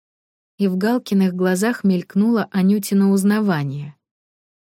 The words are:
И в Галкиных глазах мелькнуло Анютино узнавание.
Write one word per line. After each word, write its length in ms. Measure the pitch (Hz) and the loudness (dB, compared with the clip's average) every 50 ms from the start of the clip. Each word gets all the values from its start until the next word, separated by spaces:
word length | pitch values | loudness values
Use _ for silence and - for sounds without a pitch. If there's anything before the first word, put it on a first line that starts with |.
| _ _ _ _ _ _ _ _ _ _ _ - | _ _ _ _ _ _ _ _ _ _ _ -2
И 80 | 202 | -2
в 100 | 190 185 | -2 0
Галкиных 580 | 185 208 226 247 247 247 - 202 196 190 185 180 | 0 0 0 -2 -2 -2 0 0 2 2 2 0
глазах 500 | 180 185 185 185 180 214 240 240 - - | 0 0 0 0 0 0 -2 -2 0 0
мелькнуло 640 | 190 185 175 160 - - 196 208 233 233 214 - - | 0 0 0 -2 -4 -2 0 0 2 2 0 -2 -2
Анютино 600 | - 190 180 190 208 208 202 - 202 196 196 196 | -2 0 2 2 2 0 -2 -2 0 2 2 2
узнавание. 840 | 196 196 190 202 208 214 214 202 170 147 139 139 135 147 143 151 - _ _ _ _ _ _ _ _ _ _ _ _ _ _ _ | 2 2 2 0 0 0 0 0 -2 -2 -2 -6 -8 -8 -10 -14 -16 _ _ _ _ _ _ _ _ _ _ _ _ _ _ _